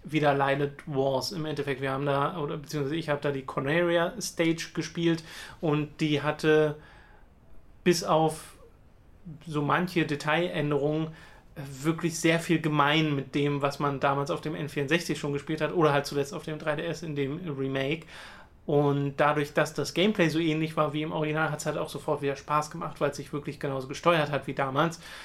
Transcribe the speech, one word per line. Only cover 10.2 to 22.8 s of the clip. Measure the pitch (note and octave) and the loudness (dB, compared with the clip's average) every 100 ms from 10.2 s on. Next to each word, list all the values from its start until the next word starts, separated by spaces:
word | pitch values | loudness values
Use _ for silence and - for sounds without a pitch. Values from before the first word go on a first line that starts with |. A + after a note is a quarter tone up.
| D#3 D#3+ F3 D#3 D3 C#3+ D3 D#3 D#3+ - - - - - | 2 2 2 0 0 2 2 0 -2 -6 -20 -20 -20 -14
äh, | C#3 C3 | -12 -4
wirklich | D3+ E3 E3+ - | -2 0 -2 0
sehr | E3 E3 | 2 2
viel | - D#3+ | 2 0
gemein | D#3+ D3 C#3 D#3 D#3 C#3 | 2 2 4 4 2 0
mit | C#3 | -2
dem, | D3 C#3+ C#3+ | 0 0 2
was | C#3 C#3 | -2 0
man | C#3+ C3+ | -2 2
damals | C#3+ C#3 C#3+ | 0 0 -2
auf | D#3 | -4
dem | D#3 | -4
N | E3+ D3 | -6 -6
vierundsechzig | D3 C3+ E3+ - D3 | -4 0 0 0 -4
schon | D3 | -2
gespielt | C#3+ C#3 D#3 | -4 -4 -2
hat | D3+ | 0
oder | F3+ D3+ | 4 4
halt | C#3+ C3+ | 4 2
zuletzt | C#3+ C#3 | -2 -2
auf | - | -6
dem | - D3+ | -8 -6
drei | D#3 D3 | -4 -2
D | |
S | E3+ E3+ | -4 -6
in | E3+ C#3+ | -6 -2
dem | C3+ D#3+ F3+ C3+ | -2 -4 -6 -4
Remake. | C3+ C3+ C3+ D#3+ - - - - - - - | -2 -2 -2 -4 -6 -18 -18 -18 -20 -16 0
Und | D3 C#3+ C#3+ C#3+ C#3 | 4 4 2 0 2
dadurch, | D3 D3 D3 | 2 4 0
dass | - D3+ | 0 0
das | - C#3 | 0 -2
Gameplay | E3 G3+ G#3+ E3 | 2 2 4 2
so | D#3 | 4
ähnlich | E3 D#3 D#3+ D#3+ | 2 0 0 0
war | D3+ | 0
wie | D3+ | 0
im | D#3 | -4
Original, | E3+ D3+ D3+ D#3 | -2 -2 0 -2
hat's | D3+ - | -2 -4
halt | E3+ | -4
auch | D#3+ | -6
sofort | C#3+ - C#3+ | -6 -4 -2
wieder | C#3 C#3 | -2 -4
Spaß | - D3+ D3+ | -2 -2 -2
gemacht, | E3 | -8